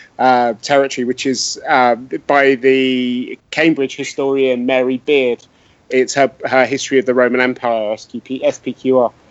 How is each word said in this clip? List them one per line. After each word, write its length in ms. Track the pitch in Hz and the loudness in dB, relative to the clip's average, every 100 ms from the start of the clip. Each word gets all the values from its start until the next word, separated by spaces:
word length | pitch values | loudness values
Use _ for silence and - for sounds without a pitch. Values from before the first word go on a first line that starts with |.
| - - | -16 0
uh, 340 | 127 123 120 110 | 2 4 2 -2
territory, 420 | - 143 135 135 | 0 0 0 -2
which 220 | 120 127 135 | -4 -4 -4
is, 340 | 123 - - 143 | -4 -6 -8 -2
uh, 300 | 139 123 117 131 151 - | 2 2 0 -4 -6 0
by 260 | 143 139 | 2 4
the 800 | 131 131 135 131 127 123 123 123 - _ | 2 2 2 2 0 -2 -4 -8 -14 _
Cambridge 460 | - 165 147 135 - | 0 0 0 -2 -6
historian 680 | 131 - 139 135 131 123 123 | -10 -4 -2 0 0 0 0
Mary 320 | 131 127 127 | 0 0 -2
Beard. 460 | - 143 123 117 _ _ _ _ - | 0 2 2 -2 _ _ _ _ -4
It's 260 | 131 123 | -2 0
her, 160 | 139 131 - | 0 0 -2
her 200 | 117 127 | -2 0
History 360 | 120 123 - 131 | 0 -2 0 0
of 60 | 123 | 2
the 80 | |
Roman 260 | 123 123 127 | 2 2 2
Empire, 540 | 127 127 123 113 107 | 0 -2 -2 -2 -2
S 120 | 107 - | -6 -10
Q 140 | 120 | -14
P, 240 | - 131 | -10 -4
S 160 | 147 - | -4 -4
P 120 | 135 | -8
Q 280 | 123 131 127 | -4 0 2
R. 120 | 120 - _ | 2 -4 _